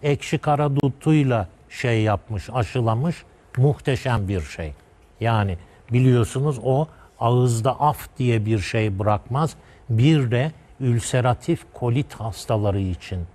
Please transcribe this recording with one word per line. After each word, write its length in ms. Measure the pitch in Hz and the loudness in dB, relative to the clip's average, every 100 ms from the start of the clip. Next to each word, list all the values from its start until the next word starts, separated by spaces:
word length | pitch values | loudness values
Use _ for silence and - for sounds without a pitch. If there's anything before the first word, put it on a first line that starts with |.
ekşi 360 | 147 143 - 147 | 0 -2 -2 -4
kara 380 | - 147 147 139 | 0 0 2 2
dutuyla 720 | 143 - - 156 135 120 95 - - | 0 0 2 2 4 0 -2 -10 -20
şey 340 | - 123 113 | -6 0 2
yapmış, 480 | 107 101 - 107 - | 2 0 -2 -10 -6
aşılamış. 720 | 127 107 131 113 110 156 160 - _ _ - | -4 -2 0 0 0 -2 -4 -12 _ _ 0
Muhteşem 720 | 139 143 - 127 131 117 98 | 2 2 -2 -2 0 -2 0
bir 120 | 98 | -4
şey. 320 | 76 - 80 71 - _ _ _ | -4 -10 -10 -10 -20 _ _ _
Yani 380 | 113 113 101 87 - - - | 0 2 0 -4 -12 -20 -2
biliyorsunuz 680 | 120 131 123 113 131 143 131 | 2 4 4 2 0 -2 -2
o 220 | 120 131 156 - - _ | 0 0 -2 -8 -20 _
ağızda 600 | 117 123 123 117 113 131 | 0 2 2 2 0 0
af 280 | 147 143 - - | 0 0 -8 -4
diye 280 | 127 113 107 | 0 0 0
bir 120 | 110 | -2
şey 400 | 90 117 110 98 | 0 -2 -2 0
bırakmaz. 560 | 104 104 - 131 156 - - - - | 0 0 -2 -2 -2 -4 -20 -20 -4
Bir 400 | 113 135 156 127 | 2 4 4 2
de 220 | 120 147 156 - - | 0 -2 -6 -20 -6
ülseratif 840 | 131 117 - 131 123 120 - 170 - | -2 0 0 0 2 0 -2 -4 -4
kolit 400 | - 123 120 147 | -8 -2 -2 -4
hastaları 680 | - 110 - - 113 104 98 | -6 -10 -10 -2 0 0 0
için 400 | 98 87 - 95 85 | -2 -6 -8 -10 -10